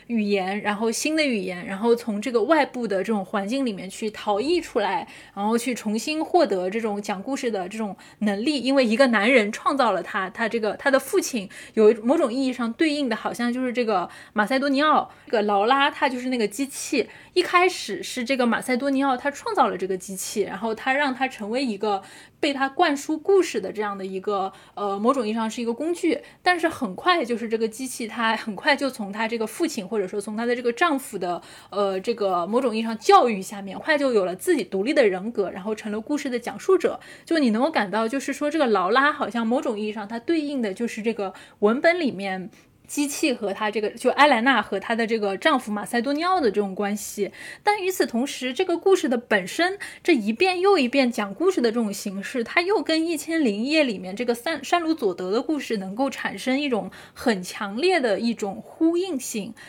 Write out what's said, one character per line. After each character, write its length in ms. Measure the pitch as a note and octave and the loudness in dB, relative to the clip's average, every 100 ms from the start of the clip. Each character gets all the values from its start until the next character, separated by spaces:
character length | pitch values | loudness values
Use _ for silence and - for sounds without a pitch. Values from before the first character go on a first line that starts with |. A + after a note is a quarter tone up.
| - | -4
语 120 | A#3 | -2
言， 400 | G#3 G3+ F#3 G#3 | 2 2 0 -2
然 160 | G3+ G#3 | -2 0
后 140 | A3+ | -2
新 260 | A3+ D4+ D#4 | 0 0 0
的 80 | |
语 140 | D4 A3 | 0 0
言， 260 | F#3 F3+ - | -4 -8 -8
然 120 | F#3+ | -2
后 180 | A#3 A#3 | 2 2
从 240 | A#3+ G3+ | 0 -4
这 100 | C4 | -2
个 120 | A#3 | 0
外 240 | A3 D#4+ C4+ | 4 4 2
部 200 | B3+ A3+ | -2 -2
的 120 | F#3+ | -2
这 60 | |
种 200 | F#3+ G#3+ | 0 -2
环 240 | F#3+ G#3 G3 | -2 -4 -2
境 160 | C4+ | -2
里 80 | C4 | -2
面 160 | F#3+ F#3 | -4 -10
去 180 | - G#3+ | -8 -8
逃 300 | G#3+ - G3+ | -4 -2 0
逸 200 | C4+ F4 | 2 0
出 180 | - B3 | 0 -2
来， 300 | F#3+ F3+ - - - | 0 -2 -6 -14 -14
然 100 | - | -4
后 140 | G#3 A#3 | 0 0
去 160 | C4 | 0
重 240 | A#3 A3 A3 | -4 -2 -2
新 260 | D#4 D#4 | -2 -4
获 220 | D4+ F4+ C#4 | 2 2 4
得 240 | F#3+ F#3 | 2 -2
这 100 | A3 | -2
种 220 | A3 G3+ | -2 -4
讲 180 | G#3 F#3+ | -4 -6
故 160 | G3 C4+ | -6 -4
事 140 | B3 | -4
的 180 | G3+ F3+ | -4 -6
这 80 | A3 | -6
种 200 | G#3 F#3 - - | -8 -8 -16 -4
能 240 | G#3 G3+ | 0 0
力。 160 | B3+ D4 | 0 0
因 160 | A#3+ C#4 | 2 4
为 80 | |
一 120 | A#3+ A3 | 4 4
个 120 | C4 | 4
男 220 | A3 G#3 | 4 4
人 200 | C4+ G#3 | 4 4
创 260 | - F#4 C#4 | -2 -2 2
造 140 | A#3+ | 2
了 100 | F#3 | 0
他， 300 | F3 G#3 F#3+ | -2 -4 -4
他 180 | - A3 | -4 -2
这 120 | A3+ | 0
个， 140 | G#3 | -2
他 180 | F#3+ B3+ | -2 2
的 80 | C4 | 2
父 180 | - F#4+ | 2 0
亲 300 | C#4+ A#3+ F#3 - - | 0 -4 -6 -12 -4
有 180 | - G#3+ A3+ | 6 6 6
某 120 | A#3 E4 | 4 2
种 160 | C4+ | 2
意 140 | B3+ C4 | 0 -2
义 60 | |
上 200 | B3+ A3+ | -2 -4
对 180 | A#3 D#4+ | 0 2
应 180 | D4 C4+ | 2 0
的 80 | G#3+ | -2
好 180 | - | -4
像 180 | G3 A#3+ | -2 -2
就 140 | B3 B3+ | 0 -2
是 60 | |
这 120 | A#3 | 0
个 240 | A3 F#3+ E3+ - - | 0 0 -2 -8 -4
马 140 | G#3+ G3+ | 0 2
塞 100 | C4 | 2
多 120 | C#4+ | 2
尼 120 | C4+ | 2
奥， 300 | D4+ B3+ - - - | 4 4 2 -8 -2
这 60 | |
个 100 | A3+ | 0
劳 240 | G#3 G3+ G#3+ | 2 2 4
拉 240 | C4+ C#4+ | 4 2
她 180 | D4 C#4+ | 2 0
就 120 | B3 | 0
是 80 | B3+ | -2
那 100 | B3+ | 0
个 80 | G#3 | 0
机 180 | G#3 C#4 | -2 -6
器。 400 | - - C#4 - - - | -6 -2 -2 -2 -8 -2
一 80 | F4+ | 0
开 260 | F4 F4+ F#4 | 2 4 4
始 320 | F4+ - G3 | 2 -6 -8
是 220 | - - | -6 -6
这 120 | A#3 C4+ | -2 2
个 100 | B3 | 2
马 140 | G#3 | 0
塞 160 | - B3+ | 0 -2
多 140 | C#4 | 0
尼 120 | C4+ | 0
奥 120 | C#4 B3+ | 0 0
他 140 | C#4+ | -2
创 240 | C#4+ A#4 | -6 -2
造 140 | G#4+ A#3 | 2 2
了 80 | F#3 | 2
这 120 | F#3+ | -4
个 80 | F#3+ | -4
机 200 | - F#3+ | -6 -10
器， 260 | - G#3+ | -6 -4
然 160 | F#3 F#3 | -4 -4
后 140 | A3+ | -4
他 180 | A3 C4+ | -2 -2
让 200 | C4+ D4 | 0 0
他 120 | B3+ C4 | -2 -4
成 220 | - G3+ | -4 -6
为 140 | A#3+ | -4
一 140 | C4+ G3 | -2 -2
个 240 | G#3+ G3 - - - _ | -2 -2 -4 -18 -20 _
被 120 | C#4+ | -2
他 160 | C4+ C4+ | 0 -2
灌 280 | C#4 F4 C#4 | 2 2 2
输 200 | - D#4 | -2 -2
故 240 | E4+ G4 | 4 4
事 200 | D#4+ A3+ | 4 -2
的 100 | F#3+ | -4
这 80 | G#3+ | -4
样 160 | G#3+ G3 | -6 -6
的 80 | |
一 140 | F#3+ F#3+ | -6 -6
个， 340 | G3 G3+ F#3+ - - | -2 -2 -2 -8 -16
呃， 240 | - G3+ G3 | -6 -4 0
某 140 | A3+ | 2
种 140 | C#4 G#3+ | 2 0
意 40 | |
义 40 | |
上 140 | A3+ A3 | -2 -4
是 140 | A#3 | -4
一 20 | |
个 80 | A#3 | -4
工 220 | A#3 D#4 | -4 -4
具。 240 | F4 E4+ - - - | 0 0 0 -4 -2
但 160 | F4+ F4+ | 0 2
是 100 | E4 | 0
很 280 | - G#3 F3+ | -2 -6 -2
快 280 | F4+ F4 | 2 2
就 120 | A#3 A3+ | 0 -4
是 120 | A3+ | -2
这 80 | A3 | -2
个 120 | A3+ | -2
机 180 | A3 C4 | -4 -10
器， 220 | - A3 | -8 -8
它 260 | A#3+ A3+ | -2 0
很 220 | A3 - F#3 | 0 -4 -2
快 180 | D4+ | 0
就 160 | C#4 C#4 | 2 0
从 220 | A#3 G3 | -4 -6
她 160 | G#3 A3+ | -4 -4
这 100 | A#3 | -2
个 80 | G#3+ | -4
父 180 | - | -2
亲， 220 | E4 - F#3 | -4 -4 -4
或 140 | A3 | -2
者 80 | F3+ | -2
说 120 | G#3 | -4
从 160 | A3 G#3+ | -6 -4
她 80 | |
的 120 | A#3+ B3 | -2 0
这 40 | |
个 120 | B3 | -2
丈 260 | A#3 F4 C4+ | 0 2 0
夫 180 | - G3 | -4 -6
的， 240 | F3+ E3+ - - - | -4 -4 -8 -20 -8
呃， 300 | G3 G3 F#3+ | -2 0 0
这 120 | F#3+ | -2
个 320 | A#3 G3 F3 | 0 0 0
某 160 | F3 A#3 | 0 0
种 140 | C4 | 0
意 60 | A3 | -2
义 20 | |
上 160 | A3+ A3 | -4 -2
教 300 | - G4 B3 | 6 6 6
育 120 | G3+ | 0
下 220 | F#3+ G3+ | -6 -10
面， 140 | G3 F#3 | -12 -6
很 60 | |
快 120 | D4+ D4+ | 0 2
就 160 | C#4 | 2
有 120 | A3+ | 2
了 100 | F3+ | 2
自 220 | F3+ - D#4 | 0 0 0
己 80 | |
独 180 | - F#3+ | 0 -2
立 100 | G#3+ | 2
的 140 | D4+ G#3+ | 4 4
人 240 | F#3 G#3 | 2 -2
格， 180 | A#3 F#3 | -4 -4
然 140 | F#3+ | -4
后 100 | G3 | -6
成 200 | G#3+ G#3+ | -6 -6
了 80 | G#3 | -8
故 180 | A3 D4 | -4 -4
事 100 | C#4 | -2
的 120 | A#3+ | -4
讲 180 | - G#3 | -6 -4
述 180 | - F#4 | 2 4
者。 220 | - - - - | 4 -2 -10 -20
就 140 | - E4 | -2 2
你 120 | B3+ | 4
能 120 | G#3+ | 4
够 80 | D4 | 2
感 180 | D4+ G3+ | 2 0
到， 200 | G#3 A3+ | 0 0
就 100 | C4+ | -2
是 140 | C4+ | -4
说 180 | C4+ D4 | -4 -2
这 80 | D#4 | 2
个 80 | C4 | 4
劳 240 | G3+ F3+ | 4 4
拉 220 | B3 C#4+ | 4 2
好 180 | D4 G#3+ | 2 -2
像 160 | A#3 A3+ | -2 0
某 140 | B3+ | 0
种 160 | D#4 G#3 | 0 -4
意 80 | G#3+ | -4
义 60 | |
上 160 | A3 G3+ | -6 -8
它 100 | A#3 | -6
对 220 | - E4 | -2 -2
应 200 | C#4+ C#4+ | 0 -2
的 140 | A3 | -4
就 140 | F#3+ A#3 | -2 -6
是 140 | - | -4
这 120 | G#3+ | -4
个 180 | A3 F#3+ - - - | -4 -6 -8 -18 0
文 200 | G#3 B3 | 2 4
本 200 | E4 F4+ | 4 4
里 100 | C#4+ | 0
面 400 | F3+ G3 F#3 F3 - _ _ - | -2 -4 -6 -8 -14 _ _ -8
机 200 | - C#4+ | -2 -2
器 280 | - D#4 | 0 0
和 180 | A#3+ A3 | 0 -2
她 180 | F#3+ G#3+ | -2 -2
这 120 | G#3+ | 0
个， 80 | G#3 | -2
就 180 | A3+ B3 | 0 2
埃 140 | - D4 | 6 6
莱 140 | A#3 | 6
娜 220 | B3 A#3+ | 4 4
和 180 | - G3 | 2 -4
她 140 | - | -2
的 120 | A3+ A3 | -2 0
这 120 | A3+ | 0
个 180 | G3+ F#3+ | 0 0
丈 240 | D#4+ C4+ | 2 2
夫 100 | - | 0
马 140 | G#3 | -6
塞 160 | G3 A#3+ | -2 -2
多 140 | A#3+ | 0
尼 100 | D4 | 0
奥 160 | F4 F#4 | 0 2
的 100 | B3 | 2
这 80 | G3+ | 0
种 160 | G3+ | -2
关 220 | F#3+ G3+ G#3 | -2 -2 -4
系。 340 | - - F#3+ - - - | -6 -6 -6 -8 -16 -4
但 200 | - G#4 | -2 0
与 80 | F#4 | 0
此 160 | F#4 D#4+ | 0 0
同 200 | A#3 C#4 | 0 -4
时， 280 | - B3+ | -4 -4
这 100 | C4 | -2
个 140 | F#4 E4+ | 0 0
故 180 | F#4+ F#4+ | 4 4
事 140 | D4 | 4
的 80 | B3 | -2
本 280 | - G#3 F3+ | 0 0 0
身， 320 | - F4 G4 - - | 0 -2 -2 -10 -4
这 120 | - | 2
一 180 | C#4+ G3+ | 2 2
遍 260 | A3+ G4 F4+ | 0 0 4
又 180 | F#4+ F#4+ | 4 4
一 100 | A#3+ | 4
遍 240 | C#4 B3+ | 2 2
讲 220 | A#3 G3+ | 0 -4
故 160 | G3 F4+ | 0 0
事 100 | F#4 | 2
的 100 | A#3+ | 0
这 40 | |
种 180 | A#3 G#3+ | 0 -2
形 300 | G#3 G#3 F#3+ | -4 -6 -8
式， 200 | - C4 | -6 -6
它 200 | A3+ E4+ | -2 0
又 200 | F4+ G#4+ | 2 0
跟 160 | - D#4+ | 2 0
《一 120 | E4 | 0
千 300 | D#4+ - E4 | -2 -2 0
零 180 | C4+ G3+ | 2 2
一 60 | B3+ | 2
夜》 140 | D#4 C4+ | 2 2
里 120 | F#3+ | -2
面 180 | F#3 G3+ | -6 -4
这 80 | |
个 100 | A#3+ | -2
三， 300 | A#3 E4 D#4+ | -2 -4 -6
山 160 | - F4 | -2 0
鲁 140 | D#4+ | 0
佐 180 | D#4+ G#3 | 0 -2
德 180 | F3+ F#3 | -2 -2
的 120 | A3 | -2
故 180 | C#4+ D4+ | 0 -4
事 160 | - A3 | -4 -6
能 180 | F#3+ | -4
够 140 | G3+ C#4 | -2 -2
产 300 | - - F#3+ | -2 -6 -4
生 200 | - C4 | -2 0
一 80 | D4 | 0
种 240 | A3 F#3 - - | -2 -4 -12 -20
很 300 | - - G3+ | -4 0 0
强 340 | F3+ - G3+ G#3 | -4 -8 -6 0
烈 240 | F4+ F4+ | 2 2
的 180 | B3 F#3+ | 2 2
一 140 | A#3 | 0
种 300 | A3 G3+ A3 | -2 -4 -6
呼 320 | - - E4 F4 | -12 0 2 2
应 240 | F#4+ C4+ | -2 -4
性。 320 | - A3 G3 - | -6 -6 -8 -12